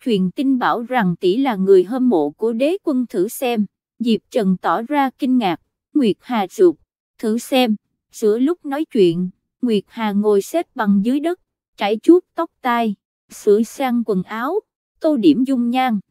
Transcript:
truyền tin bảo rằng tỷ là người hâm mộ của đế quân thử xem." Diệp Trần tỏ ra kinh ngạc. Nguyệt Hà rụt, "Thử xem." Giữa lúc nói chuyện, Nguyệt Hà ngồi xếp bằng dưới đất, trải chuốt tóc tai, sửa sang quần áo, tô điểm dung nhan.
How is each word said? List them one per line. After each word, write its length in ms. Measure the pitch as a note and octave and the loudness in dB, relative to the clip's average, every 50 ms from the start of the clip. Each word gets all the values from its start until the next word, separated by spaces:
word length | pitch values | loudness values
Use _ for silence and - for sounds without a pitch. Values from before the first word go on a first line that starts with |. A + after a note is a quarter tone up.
| - | -2
truyền 260 | C4 A3 F#3+ F#3 F3+ | -2 0 0 0 -2
tin 280 | - - C#4 C#4 C4+ B3 | -2 -2 -2 0 0 0
bảo 240 | A#3 D#3+ D#3 G#3+ A#3+ | 0 -2 -2 -2 -4
rằng 320 | A3+ B3+ B3 G3+ F3+ E3+ - | -4 -2 -2 0 0 -2 0
tỷ 160 | - F3+ F#3+ | 0 0 0
là 200 | B3 C#4 C4+ A3 | 0 0 -2 -2
người 280 | F#3+ F#3+ F#3+ G3 F#3 F3+ | -2 4 6 6 6 4
hâm 240 | F3+ B3+ C4 B3+ B3 | 2 -2 0 0 2
mộ 220 | A3 D#3+ D3 D3 | 2 2 0 -2
của 220 | D3+ - A3 A3+ A#3 | -4 -4 -4 -4 -2
đế 240 | A3+ C4+ D4+ F4+ G4+ - | 0 0 0 0 -2 -4
quân 220 | E4+ C4+ B3+ B3 | -4 -2 -2 -4
thử 220 | - - G3+ F3 A3+ | -4 -2 -4 -4 -4
xem." 380 | - - C#4 A#3+ A#3+ A3+ G#3 - _ _ _ _ _ _ | -4 -6 -4 -4 -2 -2 -4 -6 _ _ _ _ _ _
Diệp 220 | A3+ A#3+ A3 F#3+ - _ | -2 0 0 0 -2 _
Trần 260 | - B3 G3+ F#3+ F#3+ | -4 -2 0 0 -2
tỏ 260 | - - G3 E3 F#3+ A#3 | -2 -2 -2 -2 -2 -2
ra 280 | - D4+ C#4+ C#4 C4 - _ | -2 -2 0 0 -2 -2 _
kinh 200 | D4+ B3+ B3+ B3+ | -2 0 0 0
ngạc. 220 | A3+ F#3 D#4+ - _ _ _ _ _ _ _ | 0 0 -4 -4 _ _ _ _ _ _ _
Nguyệt 220 | D4+ C4 G#3+ E3+ - | 0 0 0 0 -2
Hà 260 | _ - B3+ A3 G3 F3+ | _ -4 -4 -4 -4 -4
rụt, 260 | - - F#3+ F3 D3 - _ _ _ _ _ _ _ _ | 0 4 4 4 4 0 _ _ _ _ _ _ _ _
"Thử 200 | - A3 A3 A#3+ | -4 -4 -2 -4
xem." 380 | - - C#4+ B3+ B3+ A#3 G#3+ - - _ _ _ _ _ _ | -4 -2 0 0 2 2 0 -4 -6 _ _ _ _ _ _
Giữa 260 | - - G#3 G#3 A#3+ | -2 0 0 2 2
lúc 260 | C4 D4+ F4 - _ | 2 0 0 -2 _
nói 200 | D4 C#4 D4 D#4+ | -6 -6 -6 -6
chuyện, 460 | - - A#3 F#3 F3 E3 F3 F#3 F#3 - _ _ _ _ _ - | -2 2 4 4 4 4 0 -4 -6 -8 _ _ _ _ _ -2
Nguyệt 220 | A#3+ A3 G3 - | 0 0 -2 -2
Hà 260 | _ - A#3 A3+ G#3+ G3 | _ -8 -6 -4 -2 -2
ngồi 300 | G3+ G#3 G#3+ G#3 G3 G3 | 0 2 2 2 2 0
xếp 240 | - - E4 F4 - _ | 0 -4 -4 -4 -4 _
bằng 300 | B3+ A3 G3+ G3+ G3+ F#3+ | -4 0 2 2 2 2
dưới 160 | A#3+ C4 D4 | 0 -2 -2
đất, 200 | C#4 E4+ F4+ - _ _ _ _ _ _ _ | -2 -4 -6 -6 _ _ _ _ _ _ _
trải 220 | - A3 G3+ A3+ A3 - | -6 -4 -2 -2 0 2
chuốt 220 | - E4+ F4+ - _ _ | 2 2 2 2 _ _
tóc 160 | - E4 - _ _ - | -8 -8 -8 _ _ -4
tai, 320 | B3+ A#3+ A#3 A#3 A3 G3+ - _ _ _ _ _ _ | -4 -2 -2 -2 -4 -4 -8 _ _ _ _ _ _
sửa 320 | - - - A3 G3+ G#3+ A#3 | -20 -4 0 2 2 2 2
sang 400 | - - - C#4 B3+ A#3+ A#3+ A3+ | -2 -4 -6 -4 -2 -2 -2 -2
quần 160 | - G#3 F#3 F3 | -2 -2 -4 -4
áo, 380 | - G#3 A3+ A#3+ C#4+ F4+ G#4+ - _ _ _ _ _ _ _ | -6 -8 -8 -6 -4 -4 -6 -6 _ _ _ _ _ _ _
tô 160 | - D#4+ D4+ | 0 0 0
điểm 280 | A#3+ G3+ E4 C#4 G#3+ C4 | 4 4 2 4 2 0
dung 260 | C4 C#4 A#3+ A#3+ A#3 | 0 0 -2 -2 -2
nhan. 280 | A#3 B3+ C4 B3+ A3 G3 - _ | -2 0 0 0 -2 -4 -6 _